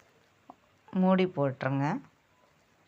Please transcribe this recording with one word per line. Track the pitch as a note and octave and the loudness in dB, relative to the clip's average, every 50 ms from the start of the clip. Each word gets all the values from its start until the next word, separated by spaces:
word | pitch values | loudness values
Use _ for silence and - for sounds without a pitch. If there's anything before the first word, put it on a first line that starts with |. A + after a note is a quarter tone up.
| _ _ _ _ _ _ _ _ _ - - _ _ _ _ _ _ - - F#3+ F#3 | _ _ _ _ _ _ _ _ _ -20 -20 _ _ _ _ _ _ -6 -2 0 2
மூடி | F#3 F#3+ F#3 F#3 F3+ F#3 | 4 4 4 2 0 0
போட்டுருங்க. | D3 C#3+ C#3 B2+ - - C3 C#3 C#3 C#3 D3 G3 C#4 C4+ - _ _ _ _ _ _ _ _ _ _ _ _ _ _ _ | -2 -2 -2 -2 -2 -4 -2 -2 0 -2 -2 -2 -4 -8 -14 _ _ _ _ _ _ _ _ _ _ _ _ _ _ _